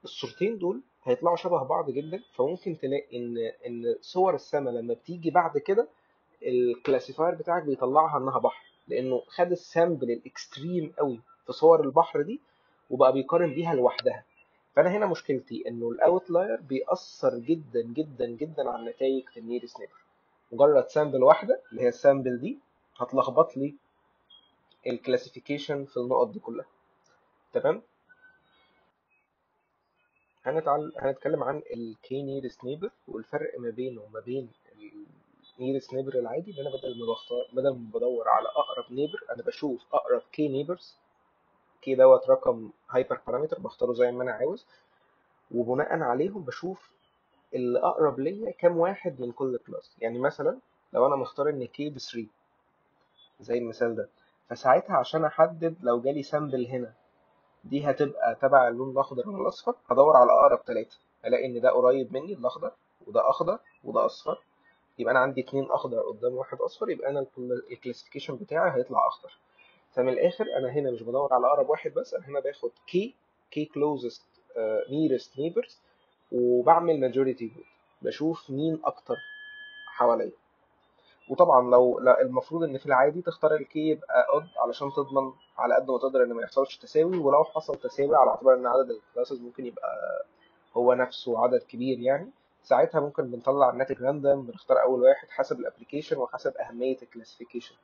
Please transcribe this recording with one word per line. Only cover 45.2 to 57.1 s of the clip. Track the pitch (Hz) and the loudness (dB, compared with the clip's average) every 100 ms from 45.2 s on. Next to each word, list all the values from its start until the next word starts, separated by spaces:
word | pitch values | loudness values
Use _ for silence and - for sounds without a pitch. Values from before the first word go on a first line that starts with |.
| _ _ _ | _ _ _
وبناء | 117 117 131 151 160 | -4 -2 -2 -2 -2
عليهم | 135 123 180 208 | -2 -2 -2 -4
بشوف | 131 - 175 190 _ _ _ _ _ _ _ | -12 -10 -10 -12 _ _ _ _ _ _ _
اللي | 127 123 123 | -6 -2 2
أقرب | 180 - 151 135 | 0 2 0 0
ليا | 143 202 226 | -6 -6 -10
كام | - 175 170 | 2 2 2
واحد | 175 196 180 131 | -2 -2 -8 -8
من | 123 | -10
كل | - 135 120 - | -6 -4 -4 -8
كلاس. | - - _ | -16 -16 _
يعني | 113 120 | -6 -2
مثلًا | 139 - 147 254 _ _ _ | -2 0 -4 -4 _ _ _
لو | - 131 | 2 2
أنا | 139 | 2
مختار | 120 - 143 | -4 -2 -2
إن | 143 120 | -2 -8
K | - | -8
ب | 147 135 | -10 -10
three | - 120 110 _ _ _ _ _ _ _ _ _ _ _ | -12 -12 -12 _ _ _ _ _ _ _ _ _ _ _
زي | - 120 | -6 -4
المثال | 117 113 120 110 | -4 -2 -2 -2
ده، | 101 _ _ _ _ | -8 _ _ _ _
فساعتها | 120 131 143 - 165 | -2 4 4 4 -2
عشان | 123 160 156 | 0 -2 -2
أحدد | - 165 165 165 165 | 2 2 2 -6 -2
لو | 123 120 | -2 0
جالي | 127 147 | 0 -4
سامبل | 139 151 151 131 123 | -4 -4 -4 -4 -4
هنا | 127 117 _ _ | -6 -8 _ _